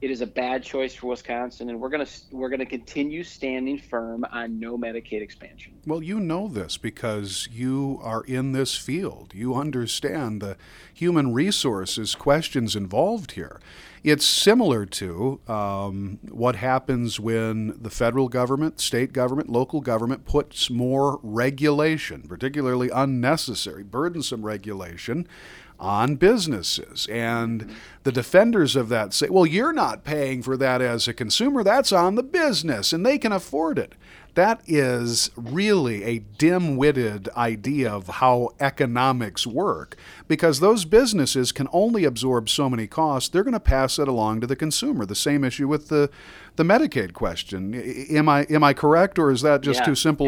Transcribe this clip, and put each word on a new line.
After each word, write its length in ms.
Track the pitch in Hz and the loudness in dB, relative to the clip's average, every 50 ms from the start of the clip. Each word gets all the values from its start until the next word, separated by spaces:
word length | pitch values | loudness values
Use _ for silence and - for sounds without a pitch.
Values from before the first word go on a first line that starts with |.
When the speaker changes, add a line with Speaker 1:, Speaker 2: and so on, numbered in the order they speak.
Speaker 1:
It 120 | - 131 135 | -8 -6 -6
is 80 | 117 | -6
a 80 | 120 104 | -8 -6
bad 340 | - 131 127 127 131 131 127 | -4 -4 -4 -4 -4 -6 -6
choice 320 | - - 139 131 127 127 | -6 -6 -4 -4 -6 -6
for 140 | - - 123 | -8 -8 -8
Wisconsin, 640 | 123 120 - - 120 120 123 123 - - - 123 | -8 -8 -8 -8 -8 -8 -8 -8 -10 -12 -12 -10
and 100 | 117 113 | -10 -8
we're 80 | 120 131 | -8 -6
gonna 160 | 143 151 143 | -6 -6 -6
s-, 220 | - - - - _ | -8 -10 -16 -20 _
we're 200 | - 127 131 127 | -12 -8 -8 -6
gonna 140 | 131 131 131 | -6 -6 -6
continue 600 | 127 135 123 120 - - 143 143 147 151 165 175 | -8 -10 -12 -12 -10 -6 -6 -6 -4 -6 -8 -12
standing 540 | 170 - - - 135 131 131 127 135 143 135 | -14 -12 -10 -8 -6 -6 -4 -4 -6 -6 -8
firm 440 | - - - 117 117 113 113 117 123 - | -8 -8 -8 -6 -6 -6 -8 -8 -8 -8
on 300 | - 120 117 117 113 110 | -8 -10 -10 -8 -8 -8
no 180 | 113 117 120 120 | -8 -8 -8 -8
Medicaid 440 | 120 117 113 117 - - 110 107 107 | -8 -8 -8 -10 -10 -8 -8 -8 -8
expansion. 500 | 98 - - - - - - - - - - - | -10 -14 -20 -20 -20 -20 -20 -20 -20 -20 -14 -8
Speaker 2:
Well, 200 | 156 156 165 160 | -8 -6 -6 -6
you 160 | 165 202 220 | -6 -4 -4
know 260 | 196 165 160 175 208 | -2 -2 -2 -4 -4
this 300 | 220 147 104 90 76 - - | -6 -6 -8 -8 -8 -8 -8
because 720 | - 117 101 - - 117 107 104 101 98 90 87 - - | -8 -10 -8 -6 -6 -4 -4 -4 -6 -6 -8 -8 -10 -10
you 480 | 117 113 123 131 131 135 139 139 135 - | -8 -6 -4 -2 -2 -2 -2 -4 -6 -8
are 220 | - 113 113 113 - | -8 -6 -6 -6 -6
in 300 | - 131 127 131 135 131 | -4 -4 -4 -2 -2 -2
this 240 | 131 135 - - | -2 -2 -2 -4
field. 560 | - - - 131 175 196 147 - - - - - | -6 -6 -6 -4 -4 -4 -6 -8 -12 -16 -18 -12
You 220 | 95 113 127 123 | -8 -4 -4 -2
understand 840 | 127 147 156 139 127 120 110 - - - 139 - 160 139 113 110 104 | -2 -2 -2 -2 -4 -4 -4 -4 -4 -4 -4 -4 -4 -4 -4 -4 -6
the 160 | 104 98 95 - - - - - - - - | -6 -8 -10 -12 -16 -20 -20 -20 -20 -20 -8
human 380 | - 165 175 175 160 143 131 117 | -2 0 2 2 2 2 2 2
resources 800 | 123 156 196 196 - - 139 110 98 92 95 - - 110 98 - | 2 2 2 0 0 0 0 -2 -2 -4 -4 -6 -6 -4 -6 -6
questions 640 | - - 143 143 160 160 - - 143 117 107 98 | -2 2 2 4 4 2 0 -2 -2 -2 -2 -2
involved 560 | 107 98 90 95 113 156 196 233 226 165 - - | -4 -6 -2 0 2 2 2 0 -2 -6 -10 -12
here. 280 | - 80 - - - - - - - - - - - - | -12 -12 -12 -14 -18 -20 -20 -20 -20 -20 -20 -18 -2 2
It's 200 | 151 151 - - | 2 2 4 4
similar 600 | - - - - 196 220 254 240 175 127 110 101 | 2 2 4 6 6 6 6 6 4 2 0 -2
to, 540 | 90 - - 101 92 85 85 107 131 139 - - - | -4 -6 -8 -8 -6 -4 -4 -2 -4 -4 -6 -8 -6
um, 720 | 113 107 104 101 98 98 101 101 95 98 101 98 101 - - - | -4 -4 -2 -4 -4 -4 -6 -6 -6 -6 -8 -8 -10 -12 -14 -14
what 240 | - 113 117 123 123 | -6 -2 0 0 0
happens 640 | 95 123 127 127 131 - - 131 120 120 117 104 - | 0 -2 -2 0 0 0 -2 -2 -2 -2 -4 -4 -6
when 580 | 104 113 113 113 113 113 110 110 110 107 - | -4 -2 -2 0 0 -2 -2 -4 -4 -6 -6
the 140 | - 113 110 | -8 -12 -10
federal 380 | - - 123 117 117 135 135 123 | -4 0 0 0 2 0 0 0
government, 500 | 120 127 123 123 135 139 156 156 - - | 0 0 0 0 0 0 -2 -2 -4 -4
state 320 | - - - 117 127 135 - | -4 -2 -2 -2 -2 -2 0
government, 380 | 131 127 127 131 143 - - | -2 -2 0 0 -2 -4 -2
local 300 | 117 117 131 - - 156 | 0 0 0 0 -2 -4
government 460 | 131 123 117 110 117 117 135 - - | -2 -2 -2 0 0 -2 -4 -4 -4
puts 440 | - - 147 - - - - - - | -2 0 0 -2 -2 -4 -6 -4 -2
more 480 | 123 120 123 127 131 135 139 143 135 147 - | -2 -2 0 0 2 2 2 2 0 -2 -6
regulation, 960 | 110 104 113 120 135 143 131 147 151 147 147 151 160 160 151 - - 82 69 - - | -4 -2 0 0 0 0 2 2 2 4 4 2 2 0 0 -4 -8 -10 -12 -14 -14
particularly 600 | 90 85 117 135 139 147 139 127 127 127 123 123 | -8 -6 -6 -4 -2 -2 0 0 0 0 0 0
unnecessary, 920 | - 123 135 139 135 123 120 127 160 160 - - 110 - - 101 78 92 101 | 0 0 0 2 0 0 2 2 2 0 -2 -4 -6 -6 -8 -8 -10 -12 -14
burdensome 600 | 104 101 123 151 175 170 165 131 - 131 113 107 | -8 -6 -4 -4 -4 -4 -6 -6 -6 -6 -6 -6
regulation, 800 | 107 107 101 95 107 104 98 92 87 87 85 - - 117 165 175 - - - - - - - - - - - | -6 -6 -8 -8 -10 -10 -10 -10 -12 -14 -12 -8 -6 -4 -4 -6 -8 -12 -20 -20 -20 -20 -20 -20 -20 -16 -8
on 360 | - 95 101 104 113 135 147 | -4 -2 0 2 2 2 2
businesses. 920 | 131 170 190 247 233 180 160 131 98 85 - - - - - - - - | 4 6 6 6 4 2 -2 -4 -4 -4 -4 -6 -6 -6 -10 -10 -8 -8
And 560 | - 104 117 117 117 117 117 117 117 117 110 110 | -6 -4 -4 -2 -2 -2 -2 -2 -2 -4 -6 -8
Speaker 1:
Mm-hmm. 100 | 107 - - - - - - - | -10 -14 -16 -20 -20 -20 -6 -4
Speaker 2:
the 80 | 135 | -2
defenders 640 | 120 127 117 - - 180 220 233 233 208 160 127 120 | -2 -2 0 4 6 6 6 6 6 4 4 4 2
of 140 | 139 120 110 | 2 0 0
that 260 | 123 113 107 98 - | 0 0 0 -2 -2
say, 140 | - 147 - | -2 0 4
"Well, 180 | 180 190 180 | 4 6 6
you're 260 | 160 151 190 247 320 330 | 6 4 2 2 2 0
not 300 | 285 202 131 - - - | 0 0 -2 -2 -4 -6
paying 400 | 143 151 151 143 135 131 127 113 | -4 -2 -2 -2 -2 -2 -4 -4
for 140 | 131 131 | -4 -2
that 260 | 127 135 131 127 127 127 | 0 2 2 2 2 2
as 240 | 123 120 117 - | 0 0 0 -2
a 80 | 120 117 | -4 -4
consumer. 480 | - 123 107 - - 220 277 285 262 208 | -4 -4 -2 0 0 2 2 0 2 2
That's 300 | 190 214 269 277 - 196 | 4 4 4 4 4 4
on 240 | 180 170 185 202 | 4 4 4 2
the 80 | 233 254 | 0 -2
business, 680 | 269 320 359 330 294 220 147 156 165 131 104 95 - - | 0 0 2 2 2 2 0 0 -2 -2 -2 -2 -2 0
and 140 | 165 185 | 2 2
they 100 | 247 285 | 2 2
can 140 | 294 - 226 | 2 0 0
afford 480 | 208 190 - - - 285 320 320 277 156 | -2 -2 -2 -4 -4 -2 -2 0 -2 -2
it." 160 | 104 - - - - - - - - - - | -4 -6 -8 -20 -20 -20 -20 -20 -20 -2 2
That 260 | - 180 214 226 - - | 4 4 4 4 0 -2
is 640 | - 165 151 139 127 123 120 120 117 117 113 - - - | 0 2 2 2 2 2 0 -2 -2 0 0 -2 -2 -4
really 640 | - 120 117 131 175 202 214 208 185 143 120 113 104 98 | -8 -10 -6 -2 0 2 4 4 4 2 0 -2 -2 -4
a 160 | 113 120 113 | -4 -4 -4
dim-witted 1080 | 107 - 104 - 147 165 180 180 180 160 139 127 139 147 143 131 120 110 104 104 95 113 - | -6 -10 -2 2 4 4 4 4 2 0 2 4 4 4 4 4 2 0 -2 -4 -8 -6 -4
idea 560 | 120 120 117 113 107 101 127 143 147 131 113 104 | -2 0 0 -2 -2 -4 -2 0 0 0 0 -2
of 160 | 101 95 90 | -4 -8 -10
how 420 | - - 131 127 123 123 120 120 - - | -2 2 4 6 6 4 2 -2 -2 -2
economics 880 | 143 135 - - 143 123 117 120 127 135 131 123 117 101 - - - | -2 -2 0 0 0 0 2 2 2 2 2 0 -2 -4 -4 -6 -6
work, 500 | 123 107 139 190 202 113 78 73 - - - - - - - - | -4 -2 -2 0 0 -2 -4 -6 -12 -18 -20 -20 -20 -20 -10 -4
because 320 | - 160 151 170 165 147 131 | -2 0 2 4 4 4 6
those 260 | 165 202 226 233 175 | 6 6 6 4 4
businesses 680 | 156 185 226 269 240 214 185 139 - - 135 123 120 - | 4 6 6 6 6 4 2 2 2 2 0 0 0 -2
can 160 | - 147 - - | -2 -2 0 2
only 320 | 175 202 233 233 214 170 | 2 2 2 2 2 2
absorb 440 | 143 120 110 120 131 127 120 110 107 | 2 2 0 0 2 2 2 0 0
so 200 | - - 143 135 | 0 0 0 0
many 200 | 127 113 110 101 | 0 -2 -2 -2
costs. 400 | - - 160 156 143 131 - - | -2 0 0 2 2 0 -2 0
They're 160 | - 175 208 | 0 0 0
gonna 160 | 269 240 214 | 0 0 2
pass 400 | - - 135 135 135 131 - - | 4 4 4 4 4 2 0 0
it 80 | 147 135 | 0 0
along 320 | 127 117 107 107 110 110 | 0 2 0 0 0 0
to 80 | 117 123 | -2 -2
the 80 | 135 | -2
consumer. 500 | - 160 156 147 - - 285 285 160 110 | -2 -2 -2 -2 -2 -2 -2 -2 -2 -2
The 80 | 92 101 | -4 -4
same 300 | - - 151 143 143 139 | -2 0 2 2 2 2
issue 240 | 127 120 - 143 135 | 0 0 -2 0 0
with 200 | 151 147 147 - | 0 -2 -2 0
the, 220 | 160 151 143 139 - - - - - - - - - | 2 2 2 2 0 -6 -20 -20 -20 -20 -20 -6 -2
the 80 | - 156 | 2 4
Medicaid 480 | 170 202 247 311 - - 127 101 90 - | 6 6 6 4 2 0 -2 -2 -2 -4
question. 600 | - - 95 85 - - - 98 92 95 98 113 | -4 -4 -4 -4 -4 -8 -8 -8 -6 -6 -6 -6
I, 380 | 127 98 120 131 - 135 - 156 | -6 -6 -8 -8 -8 -6 0 0
am 120 | 151 151 156 | 2 4 4
I, 180 | 147 143 143 - | 4 4 2 2
am 140 | 151 151 151 | 2 4 6
I 100 | 143 139 | 4 4
correct, 420 | - - 147 151 165 185 196 - | 4 4 4 6 6 4 4 2
or 140 | 185 160 143 | 2 4 4
is 120 | 135 117 131 | 4 4 4
that 180 | 151 147 139 | 4 4 4
just 200 | - 147 131 123 | 2 2 0 2
Speaker 1:
Yeah, 60 | 123 | 2
Speaker 2:
too 80 | 160 139 | 2 2
simple 320 | 123 - 160 147 - 143 | 2 2 0 2 2 2